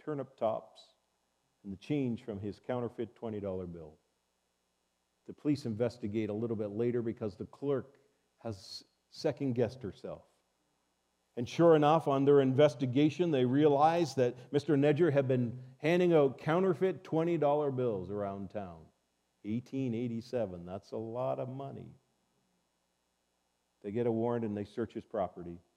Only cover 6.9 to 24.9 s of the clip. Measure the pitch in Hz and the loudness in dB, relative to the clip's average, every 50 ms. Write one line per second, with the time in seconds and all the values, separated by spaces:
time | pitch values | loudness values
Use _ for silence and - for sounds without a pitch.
6.9 | 117 120 113 117 107 - 117 107 92 - 107 - - - 139 143 143 127 104 - | -2 -2 -2 -4 -6 -6 -8 -8 -8 -10 -14 -14 -14 -8 -4 -2 -2 -2 -4 -8
7.9 | - _ _ _ _ _ _ _ _ _ - 117 107 92 - - - - - _ | -16 _ _ _ _ _ _ _ _ _ -12 -10 -10 -12 -14 -18 -18 -18 -20 _
8.9 | _ _ _ _ - - - 156 135 - 143 135 117 120 120 110 123 - - 95 | _ _ _ _ -10 -6 -4 -4 -4 -2 -4 -2 0 0 0 0 -2 -6 -12 -12
9.9 | - - - 95 80 - - _ _ _ _ _ _ _ _ _ _ _ _ _ | -12 -12 -12 -12 -12 -14 -16 _ _ _ _ _ _ _ _ _ _ _ _ _
10.9 | _ _ _ _ _ _ _ _ - 123 123 - - - 170 170 160 151 151 147 | _ _ _ _ _ _ _ _ -10 -8 -8 -4 2 6 8 8 8 8 8 6
11.9 | 156 160 - 147 139 139 139 143 143 143 135 131 127 127 147 147 139 127 139 127 | 4 4 2 2 0 2 6 6 8 8 6 6 6 6 6 6 4 2 -2 0
12.9 | 120 139 147 156 - - 180 170 151 131 127 123 127 143 156 151 143 135 151 160 | 2 4 4 4 2 0 0 2 2 2 2 4 4 4 6 6 6 6 4 4
13.9 | 165 175 170 131 - 131 123 123 - - - - 143 143 - - 151 139 143 151 | 4 2 0 0 0 0 0 0 0 -4 -8 -2 -2 -2 0 2 2 4 4 4
14.9 | 147 135 175 160 135 143 135 127 131 127 123 113 107 - - - - - - 156 | 4 4 4 4 4 2 2 2 2 0 0 -2 -4 -8 -14 -18 -12 -4 0 0
15.9 | 175 180 180 175 170 156 143 135 120 - - 160 151 180 190 190 175 127 185 190 | 2 4 4 4 6 6 4 4 2 -2 -2 0 0 2 2 2 0 0 0 -2
16.9 | 175 131 - - 151 160 165 170 175 160 147 139 143 147 147 139 131 127 127 120 | -2 -4 -8 -4 -2 0 0 0 0 2 2 2 2 2 0 0 -2 0 0 -2
17.9 | 107 95 90 90 101 104 101 98 98 98 98 92 - 107 98 90 85 80 80 82 | -2 -4 -6 -6 -6 -6 -6 -6 -6 -8 -10 -10 -10 -10 -10 -12 -14 -18 -20 -20
18.9 | _ _ _ _ _ _ _ _ _ _ - 104 110 123 127 - - 135 135 123 | _ _ _ _ _ _ _ _ _ _ -8 -6 -6 -6 -6 -6 -6 -6 -4 -4
19.9 | 113 113 127 120 117 117 113 - - 123 110 95 90 87 87 90 92 101 - - | -4 -4 -4 -4 -6 -8 -8 -6 -4 -4 -4 -4 -6 -10 -12 -10 -12 -12 -12 -10
20.9 | - 113 110 113 113 123 127 135 135 135 131 127 131 135 135 135 131 104 92 - | -10 -10 -8 -8 -6 -6 -4 -4 -4 -4 -6 -8 -8 -10 -12 -12 -12 -14 -16 -18
21.9 | - _ _ _ _ _ _ _ _ _ _ _ _ _ _ _ _ _ _ _ | -20 _ _ _ _ _ _ _ _ _ _ _ _ _ _ _ _ _ _ _
22.9 | _ _ _ _ _ _ _ _ _ _ _ _ _ _ _ _ _ _ - 104 | _ _ _ _ _ _ _ _ _ _ _ _ _ _ _ _ _ _ -10 -6
23.9 | 101 120 117 117 113 113 113 120 120 120 113 107 104 104 104 - - 123 113 - | -2 -2 0 0 0 0 0 0 -2 -2 -2 -4 -4 -6 -8 -8 -6 -6 -6 -6